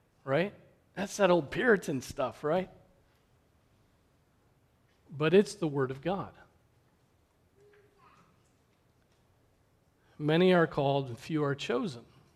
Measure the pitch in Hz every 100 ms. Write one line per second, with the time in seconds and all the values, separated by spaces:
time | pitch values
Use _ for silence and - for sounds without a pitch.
0 | _ _ 135 143 202 - - _ _ 170
1 | 202 - 190 175 135 175 247 196 - 135
2 | - - 127 - 151 180 185 - _ _
3 | _ _ _ _ _ _ _ _ _ _
4 | _ _ _ _ _ _ _ _ _ _
5 | - 139 156 190 208 - 160 139 131 135
6 | 165 190 101 - - _ _ _ _ _
7 | _ _ _ _ _ 403 415 415 415 _
8 | - _ _ _ _ _ _ _ _ _
9 | _ _ _ _ _ _ _ _ _ _
10 | _ - 151 165 185 180 160 - 139 139
11 | 131 117 - 156 143 139 - 240 214 120
12 | - - _